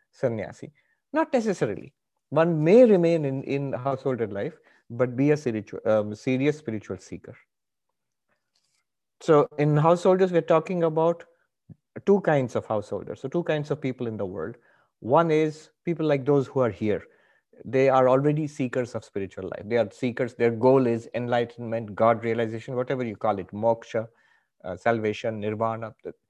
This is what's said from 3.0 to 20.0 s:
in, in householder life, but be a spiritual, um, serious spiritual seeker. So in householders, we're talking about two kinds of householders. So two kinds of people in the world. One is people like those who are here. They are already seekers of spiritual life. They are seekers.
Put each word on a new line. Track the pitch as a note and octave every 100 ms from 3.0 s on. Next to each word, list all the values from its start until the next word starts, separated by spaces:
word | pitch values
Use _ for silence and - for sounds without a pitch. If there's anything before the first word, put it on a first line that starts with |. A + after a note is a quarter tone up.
| E3 E3+ C#3+
in, | C3+
in | - C#3 C#3
householder | B2+ C3 C3 C#3 B2+ A2
life, | G2 B2+ - _ _ -
but | A#2 B2+ A#2+
be | C#3+
a | D3
spiritual, | C3 A2 G2+ - -
um, | G#2+ G#2
serious | G#2 - B2+ C#3+ D3
spiritual | - A2 - F#2+
seeker. | - F2+ - - _ _ _ _ _ _ _ _ _ _ _ _ _ _ _ _ _ _
So | - D3+ C3 -
in | D3 D3
householders, | D#3+ F3 F#3+ F#3 F#3
we're | E3+
talking | D#3+ E3 E3 F3+
about | E3 D#3 E3 E3+ - _ _ _ - - _ - -
two | G3+
kinds | F#3 D3 B2+ A#2
of | -
householders. | A2 G2+ G2+ F#2 -
So | C3+
two | E3+
kinds | E3+ D#3 D3
of | D3
people | C3+ B2 A#2
in | G#2+
the | G2+
world. | F#2+ E2 A#2 _ _ _ _
One | G2+ D3 E3+
is | D#3 D#3 D3 - _ -
people | D#3+ D#3
like | C#3+ B2+
those | C#3+ B2+
who | C3+
are | B2
here. | F#2 A2 F#2 - _ _ _ _ -
They | - C3 C3+
are | C3 B2+
already | C3 C#3+ D3 D3+
seekers | - B2+ C3 B2 A2
of | -
spiritual | G2+ G2 - F#2+
life. | - G#2
They | A#2
are | G#2+
seekers. | -